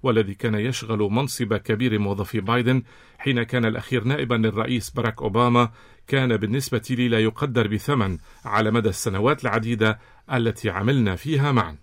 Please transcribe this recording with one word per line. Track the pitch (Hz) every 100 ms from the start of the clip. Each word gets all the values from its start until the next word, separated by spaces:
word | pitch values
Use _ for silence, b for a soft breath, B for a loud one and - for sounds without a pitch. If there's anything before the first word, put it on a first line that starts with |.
والذي | 135 110 98
كان | 98 120 107
يشغل | 113 127 110 110
منصب | 104 110 139 - 113
كبير | 104 - 107 123 107
موظفي | 101 101 95 110
بايدن | 98 120 120 131 - B B B
حين | 139 120
كان | 113 127 113
الأخير | 107 - 123
نائباً | 110 143 131 120
للرئيس | 110 101 110 123 -
باراك | - 117 110
أوباما، | - 104 123 120 117 B B B -
كان | 135 131 110
بالنسبة | 104 131 131 120 -
لي | 123 123
لا | 113
يقدر | 110 107 143 120 107
بثمن | 104 - 143 98 87 b b -
على | 104 110
مدى | 117 110
السنوات | 92 117 95 117 147
العديدة | 127 110 113 117 110 107 b b -
التي | 131 113 104 107
عملنا | 90 107 135 107 90
فيها | 131 135 143
معاً. | 127 85 73